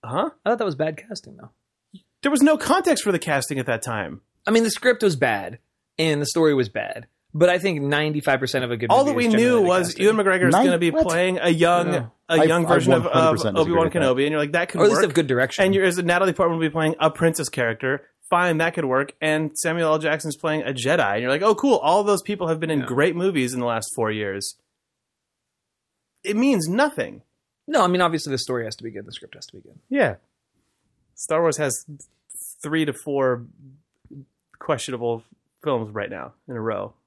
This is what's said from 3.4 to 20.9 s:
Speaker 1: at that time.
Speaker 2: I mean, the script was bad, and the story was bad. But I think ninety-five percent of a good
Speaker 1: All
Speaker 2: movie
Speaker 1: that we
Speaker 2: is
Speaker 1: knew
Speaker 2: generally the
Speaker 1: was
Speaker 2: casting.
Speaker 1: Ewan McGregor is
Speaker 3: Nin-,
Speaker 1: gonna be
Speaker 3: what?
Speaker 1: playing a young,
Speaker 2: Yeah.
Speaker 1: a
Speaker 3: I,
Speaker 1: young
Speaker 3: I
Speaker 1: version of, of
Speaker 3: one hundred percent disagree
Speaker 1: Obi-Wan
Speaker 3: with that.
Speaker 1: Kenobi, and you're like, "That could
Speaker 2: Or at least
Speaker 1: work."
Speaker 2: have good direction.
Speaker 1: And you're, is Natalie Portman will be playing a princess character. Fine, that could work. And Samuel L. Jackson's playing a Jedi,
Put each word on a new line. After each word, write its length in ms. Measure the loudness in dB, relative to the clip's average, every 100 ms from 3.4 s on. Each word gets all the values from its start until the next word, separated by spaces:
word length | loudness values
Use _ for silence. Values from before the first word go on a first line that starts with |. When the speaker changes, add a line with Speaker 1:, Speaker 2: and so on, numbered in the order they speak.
| -2 -6
Speaker 1:
at 60 |
that 160 | -4 -4
time. 400 | -4 -6 -6 -10 _ _ 0
Speaker 2:
I 40 |
mean, 120 | 2
the 80 | 2
script 320 | 0 0 2
was 140 | 2 2
bad, 420 | 0 0 -6 -14 _ _ _ -4
and 220 | -2 0
the 60 | -2
story 260 | 2 2
was 160 | 4 0
bad. 380 | -4 -8 -10 -16 _ _
But 160 | 2 2
I 100 | 4
think 220 | 0 -2
ninety-five 600 | 0 0 0 -2 0 0
percent 220 | 0 -2
of 80 | -2
a 40 | -4
good 140 | 2
Speaker 1:
All 140 | 2 4
Speaker 2:
movie 40 |
Speaker 1:
that 40 | 2
we 100 | 2
Speaker 2:
is 40 |
Speaker 1:
knew 60 | 4
Speaker 2:
generally 240 | 4 4
the 60 | 4
Speaker 1:
was 180 | 2 0
Speaker 2:
casting. 160 | 2
Speaker 1:
Ewan 120 | 2 4
McGregor 320 | 2 2 4
is 60 |
Speaker 3:
Nin-, 100 | 4 4
Speaker 1:
gonna 120 | 2
be 120 | 0
Speaker 3:
what? 160 | 0 0
Speaker 1:
playing 320 | 2 0 0
a 80 | 0
young, 440 | 2 4 4 0
Speaker 2:
Yeah. 120 | -2 -6 _ _
Speaker 1:
a 120 | 2
Speaker 3:
I, 20 |
Speaker 1:
young 220 | 4 4 4
Speaker 3:
I 20 |
Speaker 1:
version 240 | 2 4
of, 140 | 2 2
of 60 |
Speaker 3:
one 0 |
hundred 160 | 2 2 2
percent 200 | 0 0
disagree 160 | 2
Speaker 1:
Obi-Wan 120 | 2 0
Speaker 3:
with 60 |
that. 80 | 0
Speaker 1:
Kenobi, 200 | 0 2
and 60 | 0
you're 80 | 0
like, 120 | -2
"That 160 | -2 -2
could 120 | 2
Speaker 2:
Or 40 |
at 40 | 2
least 80 | 4
Speaker 1:
work." 60 | 2
Speaker 2:
have 80 |
good 140 | 2 0
direction. 360 | 0 0 2
Speaker 1:
And 100 | 2
you're, 100 | 4
is 120 | 2 0
Natalie 360 | 0 2 2
Portman 240 | 2 0 0
will 80 | -2
be 40 |
playing 240 | 0 -2 2
a 80 | 0
princess 380 | 2 0 0 -6
character. 540 | -4 -4 -2 -4 -4 _ _ -2
Fine, 300 | 0 2 0
that 160 | -2
could 100 | -2
work. 280 | -2 0 -2 -4
And 340 | -2 0 -2 -4
Samuel 360 | -4 0 0
L. 60 | 0
Jackson's 380 | 0 -2 -4 -6
playing 280 | -4 -4
a 80 | -4
Jedi, 400 | -4 0